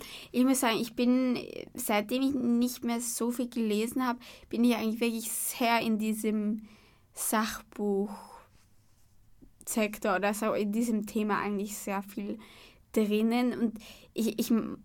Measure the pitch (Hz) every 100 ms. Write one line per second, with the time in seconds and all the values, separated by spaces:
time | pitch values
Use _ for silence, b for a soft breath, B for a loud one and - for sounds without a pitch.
0 | B B B 240 254 262 - - 226 -
1 | 247 254 254 240 - - - - - 208
2 | 208 254 269 262 240 233 247 - 240 233
3 | 240 - 233 240 240 233 220 208 226 262
4 | 254 240 B B B 220 240 220 220 233
5 | 233 226 220 - - - 233 233 226 214
6 | 214 214 214 214 214 214 B B B B
7 | B - - 214 214 - - - 208 196
8 | 202 208 B B B B B - _ _
9 | - - - - - _ - 233 208 214
10 | 220 185 202 208 220 - 208 220 240 214
11 | 214 220 208 196 202 202 208 - 208 196
12 | 196 220 202 220 B B B B - 220
13 | 214 214 226 240 247 - 233 - B B
14 | B - 220 - 233 226 73 -